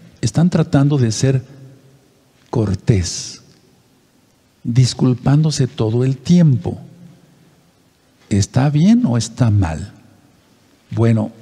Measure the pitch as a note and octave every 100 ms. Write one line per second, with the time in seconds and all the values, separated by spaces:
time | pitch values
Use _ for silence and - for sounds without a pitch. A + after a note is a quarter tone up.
0 | - - B2+ - F3 E3+ - C#3+ C#3+ D3
1 | A#2 G#2+ C3 C3+ - - - - _ _
2 | _ _ _ _ _ A#2 G2+ F#2+ - G2
3 | E2+ - - - - _ _ _ _ _
4 | _ _ _ _ _ _ B2 A#2 A#2+ -
5 | B2+ B2 C#3 C#3+ D#3 C#3 B2+ - A2 A#2+
6 | C3 C3+ - F3 D#3+ B2 - - - -
7 | - - _ _ _ _ _ _ _ _
8 | _ _ - G2+ - B2 D3 D3 F#3 A#3+
9 | G3 A#2 - - A#2 G#2 E2 D#2 G2 -
10 | _ _ _ _ _ _ _ _ _ G#2+
11 | A#2 A2 A2 -